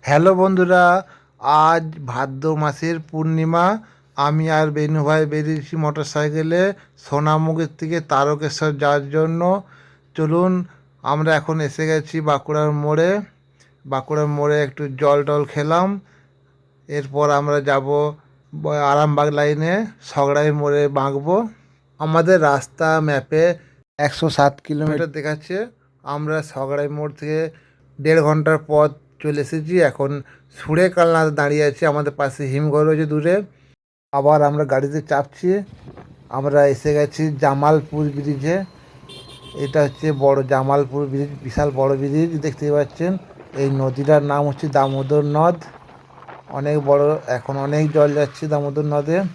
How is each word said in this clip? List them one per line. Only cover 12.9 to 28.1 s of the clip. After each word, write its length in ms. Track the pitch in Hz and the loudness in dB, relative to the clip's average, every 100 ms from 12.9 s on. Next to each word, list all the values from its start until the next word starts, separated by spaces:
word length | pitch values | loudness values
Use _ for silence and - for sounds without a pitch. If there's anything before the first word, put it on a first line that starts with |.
| 151 170 202 196 _ _ _ _ _ 139 | 0 2 0 -6 _ _ _ _ _ -8
বাঁকুড়ার 380 | 135 131 151 151 147 | -6 -4 -2 -2 -2
মোড়ে 200 | 147 151 147 | 0 0 -2
একটু 180 | 135 147 131 | -4 -10 0
জল 180 | 147 143 143 | 2 2 2
টল 160 | 147 143 | -2 -2
খেলাম, 340 | 147 147 165 190 202 - _ _ _ _ _ _ _ _ 147 | -4 0 0 0 -2 -10 _ _ _ _ _ _ _ _ -8
এরপর 300 | 139 139 147 143 | -6 0 2 2
আমরা 200 | 147 147 139 | 2 0 2
যাব 180 | 139 135 147 147 151 _ _ _ | 0 2 0 0 -4 _ _ _
ব-, 280 | 151 151 147 143 | -8 -4 -2 2
আরামবাগ 380 | 143 151 147 147 147 | 4 4 2 0 2
লাইনে, 360 | 147 147 160 190 220 - - | 0 0 0 -2 -4 -10 -10
সগড়াই 380 | - 139 143 151 147 | -2 0 2 2 0
মোড়ে 240 | 147 143 143 139 | 0 0 0 0
বাঁকবো। 360 | 135 139 143 190 226 - _ _ _ _ 156 | -2 -2 0 0 -2 -10 _ _ _ _ 0
আমাদের 320 | 160 165 185 151 | 2 4 4 4
রাস্তা 400 | 139 - _ 160 160 156 | 2 -2 _ 0 2 2
ম্যাপে 360 | 143 - 156 170 170 - _ _ - 147 | -2 -2 0 2 0 -10 _ _ -4 -4
একশো 220 | - 160 - | 0 -2 4
সাত 160 | 143 139 - | 2 2 -8
কিলোমিটার 440 | 147 156 151 165 147 | -4 -2 -2 -4 -6
দেখাচ্ছে। 420 | 147 151 151 185 240 _ _ _ | -6 -8 -6 -8 -8 _ _ _
আমরা 340 | 135 147 151 156 151 | -10 -8 -4 -4 -6
সগড়াই 380 | - 135 143 147 147 | -8 -6 -4 -4 -6
মোড় 160 | 151 147 | -10 -10
থেকে 200 | 147 156 160 - _ _ _ - | -6 -4 -4 -10 _ _ _ -6
দেড় 220 | 143 | 2